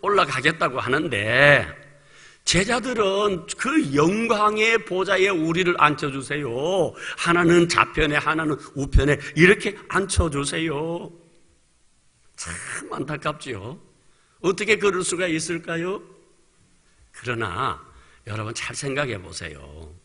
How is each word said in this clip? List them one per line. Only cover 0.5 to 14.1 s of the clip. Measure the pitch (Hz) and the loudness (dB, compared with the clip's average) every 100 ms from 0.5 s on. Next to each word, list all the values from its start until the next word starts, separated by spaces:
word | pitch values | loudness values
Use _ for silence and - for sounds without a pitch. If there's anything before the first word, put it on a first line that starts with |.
| 160 170 127 | 2 -2 -2
하는데 | 110 139 160 110 107 123 143 139 85 71 - - _ - - _ | -2 0 0 -2 0 4 6 6 2 -10 -20 -20 _ -20 -20 _
제자들은 | - 165 202 247 254 233 196 196 208 185 165 - | -2 0 2 -2 -2 0 0 2 0 -2 -8 -6
"그 | 247 311 180 | 0 0 2
영광의 | 139 160 208 233 220 208 214 220 226 | 2 2 2 0 2 2 2 2 2
보좌에 | - 180 185 185 190 | 0 -4 0 2 2
우리를 | 185 156 165 180 175 | 2 0 2 2 4
앉혀주세요. | 147 143 147 135 131 143 143 117 151 190 147 - - - | 4 4 -4 -6 -6 -6 -6 -4 -2 0 0 -4 -12 -6
하나는 | 170 175 170 175 170 | 2 4 6 6 6
좌편에 | 165 - - 151 147 | 4 2 2 0 0
하나는 | 151 156 160 143 - | 0 -2 -2 -4 -6
우편에." | - 139 - 139 143 - | -8 2 4 4 0 -2
이렇게 | 151 180 208 214 - - | 4 6 6 0 -8 -4
앉혀주세요. | 175 190 - 170 139 143 170 165 143 160 170 170 - _ _ _ _ _ _ _ _ _ _ _ - | -2 -2 0 0 0 -4 -4 -4 -4 -6 -6 -10 -18 _ _ _ _ _ _ _ _ _ _ _ -16
참 | - 85 - - - | -12 -12 -10 -12 -10
안타깝지요. | - 135 151 156 151 - 107 101 175 - _ _ | -10 -8 -6 -6 -6 -10 -10 -10 -14 -18 _ _